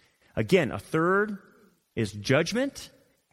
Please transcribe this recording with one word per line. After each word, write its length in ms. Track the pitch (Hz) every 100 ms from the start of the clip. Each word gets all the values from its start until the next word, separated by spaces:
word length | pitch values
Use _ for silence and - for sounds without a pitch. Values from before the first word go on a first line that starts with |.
| _ _ _ -
Again, 360 | 107 185 131
a 80 | 107
third 580 | - 160 170 196 214 196 - _ _ _ _ -
is 160 | 107
judgment, 800 | 104 98 135 170 226 269 - - _ _ _ _